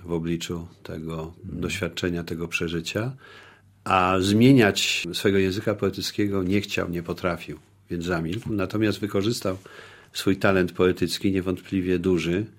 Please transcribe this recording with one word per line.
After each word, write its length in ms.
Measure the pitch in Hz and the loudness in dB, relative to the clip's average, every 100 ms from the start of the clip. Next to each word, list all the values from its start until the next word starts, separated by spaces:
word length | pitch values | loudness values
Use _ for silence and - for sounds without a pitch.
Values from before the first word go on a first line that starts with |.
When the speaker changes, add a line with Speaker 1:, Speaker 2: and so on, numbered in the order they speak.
| 90 | -6
Speaker 1:
w 60 | |
obliczu 560 | 85 85 85 - 87 85 - | -4 -2 -4 -4 -8 -10 -16
tego 500 | - 82 80 82 80 - | -12 -10 -8 -8 -10 -12
Speaker 2:
Mhm. 180 | 92 87 | -12 -6
Speaker 1:
doświadczenia, 640 | 87 - 87 - 92 85 | -6 -4 -6 -4 -4 -4
tego 240 | 85 82 85 | -6 -6 -6
przeżycia, 640 | - 85 85 82 101 120 135 - - - - _ _ | -4 -4 -4 -4 -4 -4 -8 -16 -20 -20 -20 _ _
a 320 | - 92 92 95 | 0 2 4 4
zmieniać 880 | 95 104 123 135 104 95 - - 85 | 4 6 8 8 6 4 0 -2 -4
swojego 260 | 90 107 98 | -2 2 4
języka 360 | 95 92 110 104 | 2 0 -2 0
poetyckiego 680 | 98 95 - - 104 98 | -2 -2 -6 -2 0 0
nie 180 | 90 101 | 0 0
chciał, 280 | 98 - 87 | 0 -4 -4
nie 140 | 85 | -4
potrafił, 560 | 85 85 92 85 - 76 _ _ - | -6 -4 -2 -4 -8 -14 _ _ -8
więc 160 | 87 85 | -6 -2
zamilkł. 480 | 85 82 110 113 | -2 -2 -6 -4
Natomiast 460 | 104 92 107 107 98 | -4 -2 0 0 0
wykorzystał 580 | 104 101 101 117 - 104 - - - - - | -2 -2 0 -2 -4 -6 -10 -20 -20 -20 -14
swój 240 | - - 92 | -4 0 2
talent 340 | 104 95 87 | 4 4 2
poetycki, 600 | - 92 87 85 - 101 | 4 2 4 0 0 0
niewątpliwie 680 | 95 92 90 - 98 90 90 | 0 0 -4 -2 -2 0 0
duży, 460 | 92 87 80 90 107 | 2 2 2 -2 -2